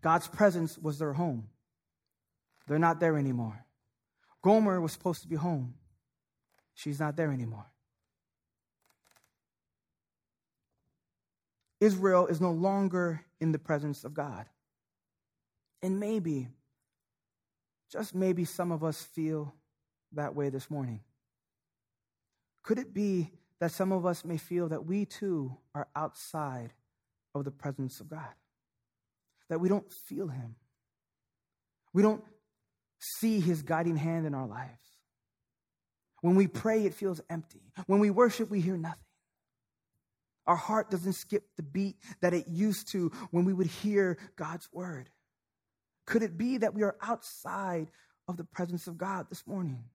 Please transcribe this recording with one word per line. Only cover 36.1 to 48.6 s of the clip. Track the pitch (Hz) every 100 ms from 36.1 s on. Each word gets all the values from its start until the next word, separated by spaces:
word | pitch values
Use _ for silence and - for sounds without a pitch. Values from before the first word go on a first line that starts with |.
| _
When | 170 190
we | 196
pray, | - 220 220 202
it |
feels | 165 196 170 -
empty. | 165 160 - - - 180
When | 196
we | 208
worship, | 196 247 - 220
we | 202
hear | 170 185
nothing. | 165 160 - _ _ _ _ _ _ _ _ _ _ _ _ _ -
Our | 170
heart | - 214 214
doesn't | 190 180
skip | 180 - 202 - -
the |
beat | 151 151 196 - - -
that | 180
it | 175 160
used | 170 214 196 -
to | 196 170 - -
when | 170
we | 180
would | 185 175
hear | - 208 202 190 170 - -
God's | 156 165 -
word. | 165 180 151 123 _ _ _ _ _ _ _ _ _ -
Could | 233
it | 214 165
be | 233 254
that | 214
we | 208
are | 208 -
outside | 214 233 - - - 185 196 175 160 _ _ _ -
of | 180
the |
presence | 170 -